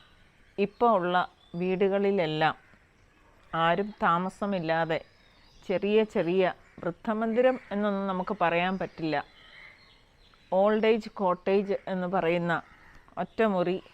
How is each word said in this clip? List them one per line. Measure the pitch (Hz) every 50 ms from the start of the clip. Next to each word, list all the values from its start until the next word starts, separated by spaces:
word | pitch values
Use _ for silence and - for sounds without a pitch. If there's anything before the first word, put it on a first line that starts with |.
| - _ _ _ - _ _ _ - _ _ -
ഇപ്പോൾ | 202 196 - - 240 240
ഉള്ള | 226 190 175 175 180 180 - - - _ _ _ -
വീടുകളിലെല്ലാം | 170 180 185 185 180 202 196 190 202 202 196 202 196 170 156 156 156 160 151 - - _ _ - - _ _ _ _ _ _ _ _ _ _ _ _ _ - -
ആരും | 165 165 165 170 190 202 208 202 - 220
താമസമില്ലാതെ | 190 170 170 185 185 - - 214 202 202 185 160 160 160 160 165 160 165 143 - - _ _ _ _ _ _ _ _ _ - - -
ചെറിയ | 190 175 196 202 214 214 220
ചെറിയ | 214 - 220 170 165 175 190 185 175 - - - _ - -
വൃദ്ധമന്ദിരം | - 180 170 - - - 220 220 226 226 220 233 254 262 262 247 - -
എന്നൊന്നും | 202 202 208 208 202 196 196 196
നമുക്ക് | 185 185 185 - 208 -
പറയാൻ | 180 165 170 170 175 185 190 190
പറ്റില്ല, | 180 160 - - 165 160 151 143 - - - - - - - - - - - - _ _ - _ _ _ _ _ _ - _ - _ - -
ഓൾഡ് | 185 196 208 214 220 208 220
ഏജ് | 226 226 - -
കോട്ടേജ് | - - 202 180 175 180 - - 196 202 208 196 196 - - -
എന്ന് | 190 185 180 180
പറയുന്ന | 190 190 165 160 170 175 170 170 165 151 - - - - - - - - - - - -
ഒറ്റമുറി, | 185 - - - 226 220 196 180 175 175 185 185 - -